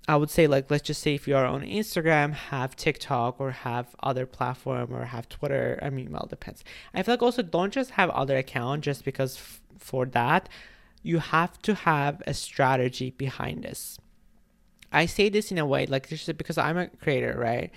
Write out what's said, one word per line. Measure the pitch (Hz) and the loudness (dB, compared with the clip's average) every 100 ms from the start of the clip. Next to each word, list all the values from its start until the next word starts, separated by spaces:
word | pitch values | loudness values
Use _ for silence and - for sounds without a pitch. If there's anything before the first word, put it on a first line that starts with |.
| - | 2
I | 147 | 4
would | 151 | 4
say, | - 151 | 6 6
like, | 139 135 | 6 4
let's | 147 | 0
just | - - | 0 -2
say | 156 139 | 0 0
if | 139 | 2
you | 135 | 4
are | 127 | 4
on | 139 | 0
Instagram, | - 208 214 180 160 151 147 | -4 -4 -2 0 4 4 4
have | 143 - 139 131 - | -2 -6 -4 -4 -2
TikTok | 160 - - 127 120 - | -2 -2 -2 0 0 -2
or | 135 | -6
have | 127 123 120 127 - | -6 -4 -4 -6 -4
other | 135 127 127 | -2 -2 -4
platform | - 127 127 135 123 120 | -4 -4 -4 -4 -4 -4
or | 123 123 | -6 -8
have | 120 - | -8 -10
Twitter. | - 143 135 123 - | -8 -2 0 0 -2
I | 143 | -4
mean, | 131 - | -6 -6
well, | - - | -8 -8
depends. | - - - - - - | -10 -12 -14 -18 -20 -6
I | 180 | -2
feel | 226 | 0
like | 240 | 2
also | 240 247 | 2 2
don't | 170 170 196 | 0 0 0
just | 269 247 | 0 -2
have | - 180 | 0 2
other | 131 135 131 | 2 0 0
account | 131 127 123 151 | 0 -4 -2 -2
just | 143 135 | -2 -4
because | 135 - 131 - | -4 -2 -2 -4
f-, | - - - - | -16 -20 -20 -20
for | - 131 127 | -6 -2 0
that. | 120 123 180 - - - - - _ | 2 4 4 2 -12 -20 -20 -20 _
You | 165 165 | -2 0
have | - 165 180 - | 2 2 2 -2
to | - 190 | -2 2
have | 170 151 143 143 - | 2 4 2 -2 -4
a | |
strategy | 135 - - 131 131 123 - 127 | -4 -4 2 4 4 2 -2 -6
behind | - 135 - 151 156 | -4 -6 -4 -6 -6
this. | - - - - _ _ _ - _ _ _ _ - | -8 -10 -12 -16 _ _ _ -20 _ _ _ _ -2
I | 147 165 | 0 2
say | - 202 | 2 2
this | 208 208 | 2 0
in | 180 | 0
a | 147 | 2
way, | 135 135 | 2 2
like, | 135 - | -2 -4
just | 156 - 151 | -8 -6 -6
because | 151 156 | -4 0
I'm | 139 170 | 0 0
a | 175 | -4
creator, | - 156 127 120 120 | -4 0 2 0 0
right? | 117 123 - | 0 0 -4